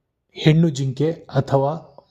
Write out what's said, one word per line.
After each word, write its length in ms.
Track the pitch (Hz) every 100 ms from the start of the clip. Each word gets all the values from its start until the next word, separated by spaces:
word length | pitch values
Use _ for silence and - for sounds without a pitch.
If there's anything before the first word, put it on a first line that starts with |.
| _ _ _
ಹೆಣ್ಣು 360 | - - 156 170
ಜಿಂಕೆ 420 | 135 135 127 151
ಅಥವಾ 960 | 160 - 139 135 139 139 160 - - -